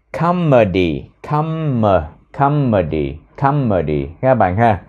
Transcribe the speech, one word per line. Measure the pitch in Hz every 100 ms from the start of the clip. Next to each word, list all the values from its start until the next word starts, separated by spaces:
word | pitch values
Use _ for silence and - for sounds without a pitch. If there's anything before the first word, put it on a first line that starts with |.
| _ -
comedy, | 170 180 160 123 101 95 85 67 - _ -
com-, | 147 160 160 151 120 107 92 78 - _ -
comedy, | 139 147 131 101 78 78 69 78 _ -
comedy. | 139 147 120 92 76 73 69 -
Các | 131
bạn | 123 92 95
ha, | 117 92